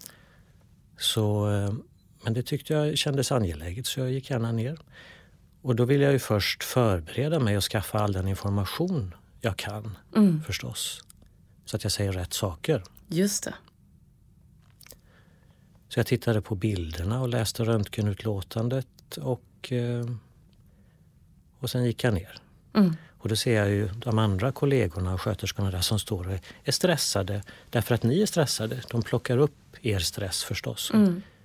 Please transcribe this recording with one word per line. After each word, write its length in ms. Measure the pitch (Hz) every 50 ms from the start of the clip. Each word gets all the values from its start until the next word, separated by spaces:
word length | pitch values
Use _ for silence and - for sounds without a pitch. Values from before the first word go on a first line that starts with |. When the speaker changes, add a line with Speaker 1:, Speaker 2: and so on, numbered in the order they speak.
| - - - - - - - - - _ _ - - _ - - _ _ - -
Speaker 1:
Så, 540 | - - - 113 107 104 104 104 104 104
eh, 220 | 104 104 101 101 101 135 - - - _ _ _ _ _ -
men 100 | - 110
det 100 | 123 117
tyckte 300 | - 151 143 - - 156
jag 240 | 151 151 151 156 143
kändes 340 | - 151 139 139 127 -
angeläget, 560 | 139 127 107 87 82 76 80 87 87 110 127 -
så 120 | - 131
jag 120 | 131 127
gick 180 | 127 135 127 -
gärna 220 | 139 120 113 113
ner. 260 | 117 113 110 127 160 160 - - - - - - - - - - - - - - _ _
Och 140 | - 127 120
då 100 | 113 123
vill 160 | 120 139 143
jag 100 | 139 139
ju 80 | 139 131
först 440 | - - 110 104 95 - - - -
förbereda 760 | - - 127 123 110 95 87 80 - - - 131 151 165 160
mig 180 | 131 104 101 101
och 60 | 95
skaffa 360 | - - 110 104 - - 107
all 140 | 104 104 98
den 140 | 95 92 98
information 880 | 98 - - 104 101 104 98 - - - 165 185 190 151 101 90 - - - - - -
jag 160 | - 117 101 -
kan, 400 | - 101 101 107 104 110 95 - - - -
Speaker 2:
Mm. 280 | - 208 196 170 156 156
Speaker 1:
förstås. 600 | - 95 - - 123 - - - - - - - - - - - _ _ _ _ _ _ - _
Så 100 | - -
att 80 | 107 -
jag 80 | 104
säger 200 | - - 104 98
rätt 220 | 95 92 90 87 -
saker. 500 | - - 98 87 - - - 156 117 - - - - - -
Speaker 2:
Just 360 | 165 160 190 202 202 - -
det. 100 | - - - - - _ _ _ _ - - - _ _ _ _ - - - - - - - _ - - _ - - - - _ - - - _ _ _ _ _ - _ _ _ - - - _ _
Speaker 1:
Så 100 | - -
jag 80 | 113 -
tittade 340 | 127 113 - - 113 107
på 140 | 98 - 113
bilderna 680 | 95 101 110 104 92 85 80 80 82 85 95 110 127
och 80 | 131 123
läste 340 | 117 120 113 - - - 117
röntgenutlåtandet 1500 | 110 117 110 104 - - - 104 104 98 - - 113 104 98 95 - - 113 110 120 123 135 127 - _ - - - - -
och, 500 | 147 131 127 123 - _ _ _ - -
eh, 340 | 127 123 120 120 120 120 120 120 120 107 - - _ - - - - - - - - - - - _ _ - - _ _ - - - - _ _ _ _
och 100 | - 123
sen 160 | - 127 123
gick 180 | 120 110 - -
jag 100 | 127 107
ner. 220 | 87 85 - - - - _ - _ _ - -
Speaker 2:
Mm. 220 | 214 202 175 160 - - - - -
Speaker 1:
Och 100 | - -
då 60 | 110
ser 200 | 107 - 127 117 107
jag 120 | 104 101
ju 180 | 101 101 104 95
de 320 | 95 117 117 127 123 107
andra 320 | 110 107 98 92 110 135
kollegorna 600 | 131 - - 143 139 131 110 90 - 95 92 92 92
och 80 | 92
sköterskorna 500 | - 113 110 - - 98 - - 101 98
där 100 | 90 90
som 180 | 87 - 110 107
står 280 | - - 107 90 90 95
och 120 | 98 92 - - - - -
är 80 | -
stressade 720 | 139 - - 180 170 143 - - - 101 98 98 101 104 101 - - - - -
därför 260 | - 120 107 - 120
att 80 | 113 -
ni 180 | 113 131 180
är 40 | 214
stressade. 560 | - - 175 147 123 - - 110 110 123 127 - -
De 100 | - 117
plockar 360 | 110 - - 120 - - 127 120
upp 380 | 147 147 - - - - - -
er 180 | - 113 104 95
stress 440 | 85 - - - 101 95 - - -
förstås. 480 | - - - - 127 117 - - - -
Speaker 2:
Mm. 280 | 220 208 190 175 180 202 - - _